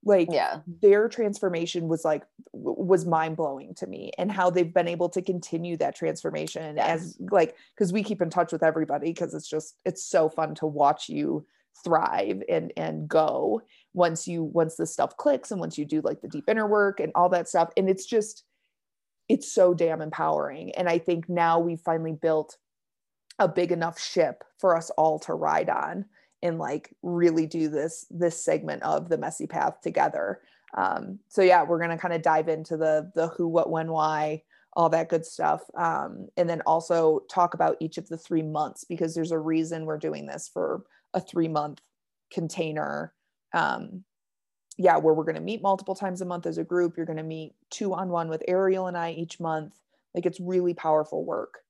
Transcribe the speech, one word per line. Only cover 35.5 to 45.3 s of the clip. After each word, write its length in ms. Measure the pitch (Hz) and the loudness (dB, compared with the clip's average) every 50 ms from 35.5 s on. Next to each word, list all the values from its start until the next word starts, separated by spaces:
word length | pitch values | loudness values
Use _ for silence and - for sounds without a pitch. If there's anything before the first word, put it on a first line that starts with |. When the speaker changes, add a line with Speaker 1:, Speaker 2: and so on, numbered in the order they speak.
| 156 160 - - - | 2 0 -2 -10 -6
Speaker 1:
Um, 520 | - 175 165 160 143 - - - - - - _ | -2 0 0 0 -2 -4 -6 -8 -12 -16 -10 _
and 120 | - 175 170 | 0 0 0
then 120 | 170 160 - | 0 -2 2
also 540 | - 160 165 165 - 175 165 165 160 156 147 - _ | 2 2 2 2 2 2 4 6 4 4 2 0 _
talk 240 | - 185 175 175 175 | 2 2 2 2 4
about 220 | 170 165 160 - - | 2 2 0 2 0
each 160 | 160 160 - - | -4 -6 -6 -8
of 100 | 190 - | -10 -10
the 100 | 170 165 | -12 -14
three 240 | - - 175 160 160 | -6 -2 0 0 0
months, 420 | 156 156 151 151 131 - - - | 0 -2 -2 -4 -4 -6 -12 -12
because 300 | _ 170 165 175 165 165 | _ -4 -2 -2 -2 -2
there's 160 | 170 165 160 165 | -4 -2 -2 -2
a 60 | 156 | -2
reason 480 | 156 160 160 160 160 160 165 160 160 | 0 0 0 0 0 0 -4 -6 -6
we're 120 | 156 156 156 | -6 -6 -4
doing 280 | 156 156 156 147 143 | -4 -6 -6 -6 -8
this 220 | 143 143 165 - - _ | -10 -10 -12 -12 -10 _
for 320 | 180 170 - - 180 196 _ _ _ _ _ _ | -4 -2 -2 -2 -4 -8 _ _ _ _ _ _
a 60 | 185 | -6
three 280 | 175 - - 170 165 160 | -6 -4 -2 -2 -2 0
month 320 | 160 151 147 147 147 - _ _ _ _ _ _ _ _ _ _ - | 0 -2 -4 -4 -8 -14 _ _ _ _ _ _ _ _ _ _ -8
container. 800 | - 170 160 - - 165 160 156 151 151 143 143 147 160 160 _ _ _ _ _ _ _ _ - | -6 -6 -6 -4 -4 -6 -4 -4 -6 -6 -4 -6 -6 -8 -10 _ _ _ _ _ _ _ _ -2
Um, 520 | 170 165 151 - - - - - 185 190 _ _ _ _ _ _ _ _ _ _ _ _ _ - | -2 0 0 -2 -4 -6 -12 -14 -16 -18 _ _ _ _ _ _ _ _ _ _ _ _ _ -8
yeah, 200 | - 180 180 165 | 2 4 6 6
where 180 | 156 151 160 156 | 6 6 4 4
we're 100 | 156 156 | 4 2
gonna 160 | 165 | -2